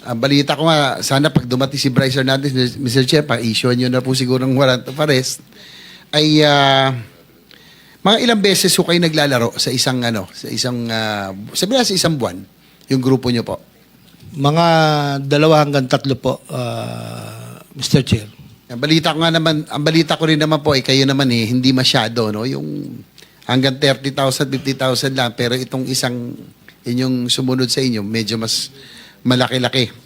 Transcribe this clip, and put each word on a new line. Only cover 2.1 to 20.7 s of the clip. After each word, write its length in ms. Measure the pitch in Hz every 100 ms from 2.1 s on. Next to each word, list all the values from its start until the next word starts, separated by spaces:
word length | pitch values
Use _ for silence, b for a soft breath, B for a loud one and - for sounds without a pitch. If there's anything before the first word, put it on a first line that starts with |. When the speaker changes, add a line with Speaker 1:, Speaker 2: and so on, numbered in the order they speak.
| 135
Speaker 1:
Hernandez, 640 | 131 135 143 131 123 120
Mister 240 | 127 120
Chair, 240 | 131 156 147
pa-issue 480 | 117 117 107 127 123
nyo 160 | 127
na 80 | 127
po 160 | 127 131
siguro 320 | 127 127 131
ng 80 | 131
warrant 320 | 135 127 -
of 80 | 135
arrest, 400 | 151 131 131 - - B B B B B B 151
ay, 240 | 156 151 151
ah, 480 | 143 139 135 135 123 110 B B _ _ B B B B B
mga 160 | 185 226
ilang 240 | 247 220
beses 320 | 196 180 185
ho 80 | 180
kayo 160 | 170 175
naglalaro 560 | 170 156 147 127 117 -
sa 80 | -
isang, 320 | 123 139 127
ano, 240 | 120 113 95
sa 160 | - -
isang, 400 | 113 127 123 117
ah, 400 | 113 110 104 98 98 110
sabi 240 | - 185 262
na 80 | 240
sa 80 |
isang 240 | 190 170 151
buwan, 240 | 107 90 98 _ b b -
yung 80 | 135
grupo 320 | 127 131 123
nyo 160 | 120 104
po? 160 | 95 - _ _ _ _ - -
Speaker 2:
Mga 320 | 143 139 160 170 165 156 151 143 139
dalawa 380 | 139 147 156 156
hanggang 240 | 147 139 131
tatlo 300 | 139 135 127
po, 220 | 131 127 -
ah, 1120 | 131 120 117 113 58 57 117 110 110 120 120 - 143
Mister 240 | - 147
Chair. 260 | - 113 104 - - - _
Speaker 1:
Ang 60 | 120
balita 300 | 147 160 160
ko 60 | 156
nga 80 | 165
naman, 380 | 165 160 156 151
ang 140 | 113 147
balita 320 | 160 160 160
ko 80 | 160
rin 160 | 156
naman 240 | 156 156
po, 80 | 147